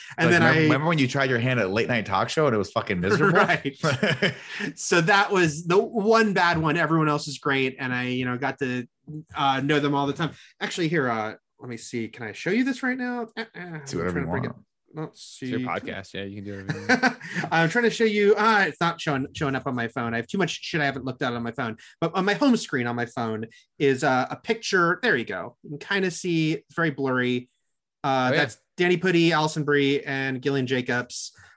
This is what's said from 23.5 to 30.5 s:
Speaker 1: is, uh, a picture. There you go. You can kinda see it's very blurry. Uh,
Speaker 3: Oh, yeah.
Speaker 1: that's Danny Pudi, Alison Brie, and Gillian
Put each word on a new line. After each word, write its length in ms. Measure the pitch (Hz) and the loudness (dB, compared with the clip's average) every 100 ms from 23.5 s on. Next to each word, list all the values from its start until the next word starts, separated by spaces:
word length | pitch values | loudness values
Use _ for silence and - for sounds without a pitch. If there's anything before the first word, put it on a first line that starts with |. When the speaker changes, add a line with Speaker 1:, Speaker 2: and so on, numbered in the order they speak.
| - _ - | -14 _ 0
Speaker 1:
is, 260 | 139 135 | 2 2
uh, 240 | 139 127 127 | 2 2 0
a 60 | 143 | -4
picture. 640 | - 226 - 190 170 180 | -4 -4 0 2 2 2
There 140 | 240 139 | 0 0
you 80 | 110 | -2
go. 320 | 92 104 - | -8 -10 -14
You 80 | - | -14
can 80 | 151 | -12
kinda 320 | - 196 190 | -4 -2 -2
see 420 | 170 180 165 156 | -2 -2 0 2
it's 220 | 160 - - | -2 -6 -2
very 160 | 165 | -2
blurry. 580 | 135 135 127 123 123 123 _ _ _ _ _ | 0 -2 0 0 -2 -6 _ _ _ _ _
Uh, 260 | 139 135 127 | -2 2 2
Speaker 3:
Oh, 40 | |
yeah. 60 | 151 | 2
Speaker 1:
that's 180 | 135 - _ - | 0 -6 _ 0
Danny 200 | 180 175 | 2 2
Pudi, 340 | 185 170 165 | 2 4 4
Alison 320 | 156 151 156 | 4 2 0
Brie, 380 | 143 143 139 139 | 2 2 4 2
and 380 | 139 135 135 131 | -2 -4 -4 -4
Gillian 260 | 139 | -2